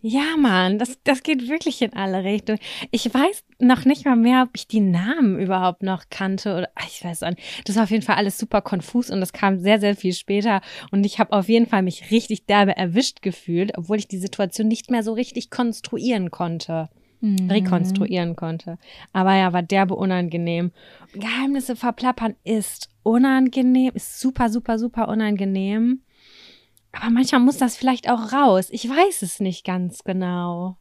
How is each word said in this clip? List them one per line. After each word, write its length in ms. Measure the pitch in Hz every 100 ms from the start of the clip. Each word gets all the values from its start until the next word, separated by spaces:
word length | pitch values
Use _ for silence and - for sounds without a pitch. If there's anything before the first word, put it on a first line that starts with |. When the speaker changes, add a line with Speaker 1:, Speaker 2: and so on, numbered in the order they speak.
| 220
Speaker 1:
Ja, 300 | 254 302 320
Mann, 420 | 262 185 185 208
das, 200 | 240 262 -
das 180 | 262
geht 240 | - 285 240
wirklich 340 | 311 320 247
in 120 | 226
alle 320 | - 190 185 190
Richtungen. 340 | 208 - 214 - - -
Ich 140 | 233 233
weiß 400 | 254 311 403 _ _
noch 260 | 247 254 262
nicht 180 | 285
mal 140 | 285 240
mehr, 260 | 233 254
ob 60 | 254
ich 140 | - -
die 140 | 220
Namen 580 | 196 170 196 320 240 185
überhaupt 420 | 185 185 185 180
noch 220 | 190 185 -
kannte 480 | - 190 190 208 180
oder, 120 | 180 -
ah, 80 | -
ich 200 | - 175
weiß 180 | 165
auch 60 | -
nicht. 120 | 175 - -
Das 140 | - 208
war 60 |
auf 60 | 208
jeden 140 | 220
Fall 140 | - 196
alles 200 | 202 -
super 220 | - 208
konfus 500 | - 185 - 240 240
und 120 | 196
das 100 | 185
kam 280 | - 196 190
sehr, 200 | 185 214
sehr 160 | 202 202
viel 160 | 185
später 480 | 180 - 202 220 196 - - -
und 140 | 196 202
ich 140 | -
habe 120 | 214
auf 160 | 208 185
jeden 200 | 226 233
Fall 160 | 208
mich 280 | 185 - -
richtig 360 | 220 - 220 -
derbe 280 | 202 196 -
erwischt 460 | 180 180 262 -
gefühlt, 560 | 196 170 - 170 202 -
obwohl 200 | 170 214
ich 120 | -
die 80 | 190
Situation 500 | 185 - 190 - 220
nicht 240 | 226 -
mehr 120 | 240
so 100 | 214
richtig 360 | 220 247 - -
konstruieren 840 | - 240 214 - 233 233 226 180
konnte, 580 | - 175 165 - 165 160 _ _ _
Speaker 2:
Mhm. 280 | 214 196 185
Speaker 1:
rekonstruieren 840 | 202 185 180 185 190 - 180 170 165
konnte. 440 | 165 165 - 170 - - -
Aber 220 | 190 185 190
ja, 180 | 185
war 100 | 175
derbe 320 | 170 196 190 -
unangenehm. 800 | 190 185 180 170 170 170 175 _ - - -
Geheimnisse 640 | 202 220 240 277 277 254 233
verplappern 580 | 247 233 220 - 226 -
ist 460 | - 220 190 - - _
unangenehm, 880 | 214 233 269 262 262 262 254 254 254
ist 260 | - - -
super, 300 | 262 262 240
super, 280 | 226 - 226
super 300 | 240 233 220
unangenehm. 920 | 214 214 202 196 190 190 208 233 262 _ _ _ - - - _ _ _ -
Aber 140 | 226
manchmal 320 | 233 254 262
muss 160 | 247 277
das 180 | 254 -
vielleicht 320 | 254 247 -
auch 260 | 240 220
raus. 340 | 262 277 190 190
Ich 180 | 226 240
weiß 360 | 285 392 349
es 160 | 180 -
nicht 260 | 190 175 -
ganz 380 | 180 180 -
genau. 760 | - 185 180 180 175 170 180 180